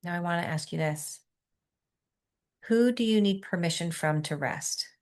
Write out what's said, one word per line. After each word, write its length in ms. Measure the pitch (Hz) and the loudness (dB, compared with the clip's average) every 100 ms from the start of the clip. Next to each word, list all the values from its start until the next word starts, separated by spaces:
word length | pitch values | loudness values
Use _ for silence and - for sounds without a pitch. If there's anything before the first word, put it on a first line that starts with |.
Now 120 | 175 | -4
I 60 | 175 | -4
wanna 220 | 175 170 | 0 0
ask 300 | 170 156 - | 0 -4 -4
you 60 | 160 | -2
this. 420 | 156 151 - - _ _ _ _ _ _ _ _ _ _ _ _ _ _ | -2 -2 -8 -14 _ _ _ _ _ _ _ _ _ _ _ _ _ _
Who 280 | - 226 240 | 0 4 4
do 120 | 240 | 4
you 160 | 226 220 | 2 4
need 220 | 202 196 | 4 2
permission 480 | 190 180 170 165 170 | -2 -2 -2 -2 -4
from 300 | 165 156 151 | -2 0 0
to 140 | 151 147 | -2 -4
rest? 500 | 135 - - - - _ | -4 -4 -6 -6 -8 _